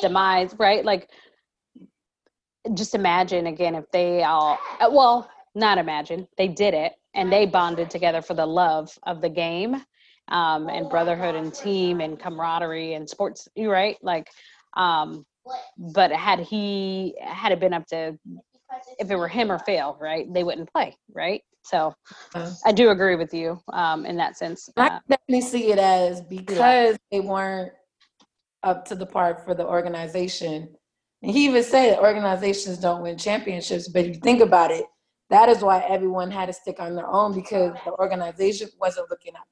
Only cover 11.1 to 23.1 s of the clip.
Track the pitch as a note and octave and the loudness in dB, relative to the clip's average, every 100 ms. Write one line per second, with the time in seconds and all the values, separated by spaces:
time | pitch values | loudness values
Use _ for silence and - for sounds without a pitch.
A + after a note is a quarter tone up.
11.1 | E3+ F3 D#3+ D#3+ - G3+ F#3+ F3+ F3 D#3 | -2 -4 -4 -8 -8 -4 -2 0 -2 -4
12.1 | D#3 F3+ D#3+ E3 E3 E3+ D#3+ D#3+ D#3 D3+ | -8 -12 -8 -4 -4 -4 -6 -8 -8 -10
13.1 | - G3+ G#3+ - - A3 F#3+ G3+ - F#3+ | -6 -6 -6 -14 -6 0 2 0 -2 -4
14.1 | E3 - _ - _ _ - F3+ D#3+ D#3 | -6 -6 _ -20 _ _ -2 0 0 -2
15.1 | D#3+ - _ B3+ C4 - - E3+ E3 F3+ | -8 -18 _ -14 -14 -14 -16 -4 2 2
16.1 | D#3 G3 F3+ E3+ G#3+ G3+ G3 F#3+ F#3+ F#3 | 2 0 -2 -2 -6 -4 -4 -4 -6 -6
17.1 | - - F#3 A3+ F3 F#3 E3+ E3 E3 D#3+ | -8 -12 -6 -2 0 0 0 -4 -8 -8
18.1 | D#3 - F3 _ _ _ B3+ - - G3 | -10 -18 -20 _ _ _ -18 -16 -12 -4
19.1 | F#3+ F3 G3+ A3+ E3+ - F3+ C#3 D3 D#3 | -4 -2 -2 -2 -2 -2 -2 -2 -6 -6
20.1 | D#3+ C#3+ F3+ E3+ D3+ D#3+ E4 G#3 - _ | -6 -4 -2 -2 -4 -6 -4 -4 -6 _
21.1 | E3 E3 G#3 - _ - F3 D#3 - _ | -8 -6 -6 -10 _ -4 -2 -2 -4 _
22.1 | - - F3 E3+ F3+ - G#3+ A#3+ F#3 F#3+ | -20 -16 -12 -12 -2 2 6 6 6 4